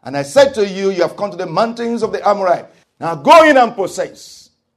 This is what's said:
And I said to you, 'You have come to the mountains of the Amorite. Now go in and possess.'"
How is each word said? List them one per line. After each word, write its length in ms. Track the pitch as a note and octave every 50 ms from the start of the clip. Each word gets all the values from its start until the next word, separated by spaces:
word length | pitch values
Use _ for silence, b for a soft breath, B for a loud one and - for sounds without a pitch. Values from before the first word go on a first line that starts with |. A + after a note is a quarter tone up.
And 140 | _ B2+ C3+
I 80 | C#3+ C#3
said 320 | C#3 - C4+ C#4 C#4 -
to 100 | A3+ G3+
you, 240 | G3+ F#3 F#3+ G3 G3
'You 120 | G3 F3 E3+
have 140 | D3+ -
come 120 | - G3+ G3+
to 80 | E3+
the 80 | E3+ F#3
mountains 580 | E3+ D#3+ F3+ A3 A#3 A#3 A#3 A#3+ A#3 A#3 A3+ A3
of 100 | G3+ E3
the 140 | F#3 E3+
Amorite. 400 | G3 G3+ G3 F#3+ F3+ E3 C#3 - b b b b b _ _
Now 160 | C#3 E3 E3+
go 280 | D3+ C#3 C4+ D#4+ E4 D#4+
in 140 | D#4 D4
and 180 | C4 A#3+ A3 -
possess.'" 760 | G3 F#3+ E3 - F#3 E3 - - - - - - - - _ _ _ _ _ _